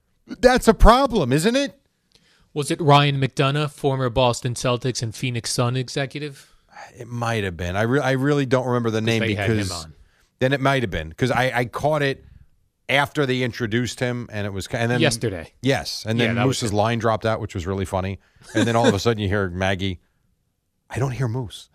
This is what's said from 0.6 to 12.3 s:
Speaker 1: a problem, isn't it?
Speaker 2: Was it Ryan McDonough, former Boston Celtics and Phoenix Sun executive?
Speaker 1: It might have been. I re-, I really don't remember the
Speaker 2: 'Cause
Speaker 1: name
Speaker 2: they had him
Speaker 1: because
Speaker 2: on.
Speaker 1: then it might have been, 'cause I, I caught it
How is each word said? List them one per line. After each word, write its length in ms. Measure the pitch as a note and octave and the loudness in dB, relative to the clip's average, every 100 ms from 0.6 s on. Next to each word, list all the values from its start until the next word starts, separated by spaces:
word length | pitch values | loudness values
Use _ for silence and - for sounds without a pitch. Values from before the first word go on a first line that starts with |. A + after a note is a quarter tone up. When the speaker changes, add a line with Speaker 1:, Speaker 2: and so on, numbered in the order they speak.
| - | 4
Speaker 1:
a 60 | |
problem, 580 | F#3+ G3+ B3 C#4 A#3 B2 | 8 8 8 6 2 2
isn't 240 | C#3+ G3 C4 | 2 2 0
it? 240 | C#4 - _ _ _ _ _ _ _ | -2 -8 _ _ _ _ _ _ _
Speaker 2:
Was 160 | D3+ C#3+ | -8 -4
it 120 | D#3+ | 0
Ryan 400 | D3+ C#3+ C#3+ C#3 | 6 6 6 2
McDonough, 500 | C3 - C3+ D3 D3 | -2 0 0 0 -4
former 380 | - C#3+ C3+ B2+ | -2 -2 0 0
Boston 460 | B2 B2 A#2 B2+ A#2 | 2 2 2 -4 -4
Celtics 460 | C3 B2 C3 - | -2 -2 -2 -4
and 140 | A2+ - | -6 -6
Phoenix 360 | C3 A#2+ - | -6 -4 -4
Sun 260 | - A#2+ C3 | -2 -2 -2
executive? 760 | A#2+ C#3+ C3+ D3 D3 C3+ - _ _ - - - | -4 -6 -6 -8 -12 -14 -20 _ _ -20 -20 -18
Speaker 1:
It 100 | A#2+ | -12
might 380 | A#2+ A#2 A2 G2 | -6 -2 -2 -2
have 100 | E2+ | -4
been. 220 | F2 F#2+ | -4 -2
I 60 | |
re-, 180 | A2+ C#3+ | 0 0
I 100 | C3 | 0
really 340 | C3 C#3 C#3+ C3 | 0 0 0 2
don't 200 | B2+ B2+ | 0 2
remember 220 | B2 A2+ | 0 0
the 80 | A2 | 0
Speaker 2:
'Cause 60 | A2 | 0
Speaker 1:
name 160 | A2+ | 0
Speaker 2:
they 140 | A2+ G2+ | 0 0
had 140 | G2+ | 0
him 60 | G#2+ | 0
Speaker 1:
because 140 | G2 F2 D#2 | -2 -6 -12
Speaker 2:
on. 80 | - - _ _ - | -20 -20 _ _ -4
Speaker 1:
then 140 | C3 | 0
it 80 | C#3 | 2
might 200 | C3+ C3+ | 2 0
have 80 | A2 | -2
been, 200 | E2+ D#2 | -4 -6
'cause 180 | - B2 | -2 0
I, 200 | A#2 B2+ | 0 0
I 120 | A#2+ A#2+ | 0 -4
caught 360 | - C#3+ D3+ | -2 -2 0
it 220 | C#3 - - | -2 -4 -12